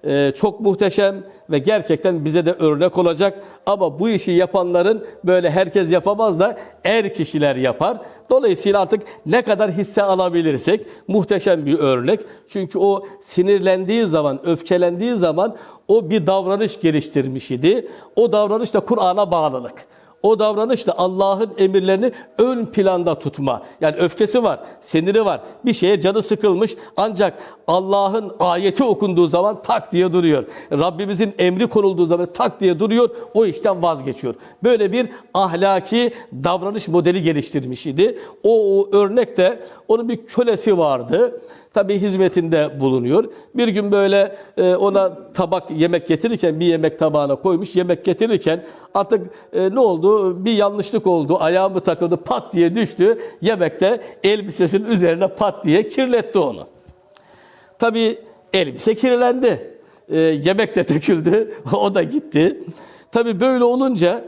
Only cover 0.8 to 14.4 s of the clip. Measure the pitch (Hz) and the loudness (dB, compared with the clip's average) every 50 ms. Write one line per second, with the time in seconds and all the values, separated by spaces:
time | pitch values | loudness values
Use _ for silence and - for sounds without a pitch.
0.8 | 208 190 - - 202 196 196 196 - - - - _ - 156 143 131 185 214 208 | 0 0 2 2 0 0 0 -4 -14 -18 -20 -20 _ -4 -4 0 0 2 0 0
1.8 | - - 160 156 - 190 180 160 143 156 151 175 165 165 180 - 165 156 151 143 | 0 0 -2 0 0 -2 -2 0 -4 0 0 0 0 0 -2 2 0 0 2 2
2.8 | 170 185 - 185 180 170 165 147 196 196 196 - - - - - _ - 202 202 | 0 0 0 0 0 0 0 0 -2 -2 -2 -6 -18 -20 -20 -8 _ -4 0 0
3.8 | 190 160 139 147 196 233 220 185 - 196 175 180 185 175 - 196 180 180 175 175 | 0 -2 -2 -2 -2 -2 -2 -2 -2 0 2 2 0 2 0 -2 -2 0 0 2
4.8 | 180 202 220 214 - - - - - 175 185 185 175 165 147 185 190 175 - 196 | 2 2 0 -2 -4 -14 -18 -6 0 2 2 2 2 2 0 0 0 2 2 0
5.8 | 180 160 175 175 - 196 208 208 226 214 175 156 190 226 226 - - - - - | 2 2 0 0 2 0 0 0 0 0 2 2 0 0 -2 -6 -14 -20 -20 -6
6.8 | - 180 214 226 202 196 - - 160 - - 156 147 143 135 127 131 127 117 - | -2 0 0 0 0 -2 -4 -6 -6 -4 -2 0 0 0 0 0 0 -2 0 0
7.8 | 151 196 240 202 - - - - - - 254 262 - 214 180 - - 202 196 202 | -2 -2 -2 -6 -12 -20 -20 -20 -2 2 2 2 4 2 0 0 0 0 2 2
8.8 | 185 - 226 208 - - - - - 151 180 247 240 220 208 185 214 196 165 185 | 2 0 -2 -4 -4 -12 -20 -12 -4 0 0 0 2 0 0 0 0 -2 0 -4
9.8 | 196 - - 220 202 196 190 185 185 175 170 170 165 156 139 123 - - 190 220 | -6 -2 0 0 2 2 2 2 0 0 0 0 0 0 -2 0 0 0 0 0
10.8 | - - - - _ - 196 214 175 - 208 185 - 196 180 160 147 139 151 156 | -2 -12 -20 -18 _ -2 0 0 0 0 -2 0 2 2 0 2 2 0 0 2
11.8 | 147 135 131 123 120 143 214 - - - - - _ _ - 202 190 - - 185 | 2 2 2 2 2 0 -2 -2 -4 -16 -20 -20 _ _ -8 -8 -8 -6 -2 0
12.8 | 190 202 196 196 196 - - - - - - 180 180 196 202 196 180 190 185 185 | 2 2 0 0 -4 -12 -20 -20 -20 -6 -2 0 2 2 2 2 2 0 0 0
13.8 | 190 175 220 233 226 185 156 151 151 143 135 139 | 0 -2 0 0 0 0 0 0 0 0 -2 -2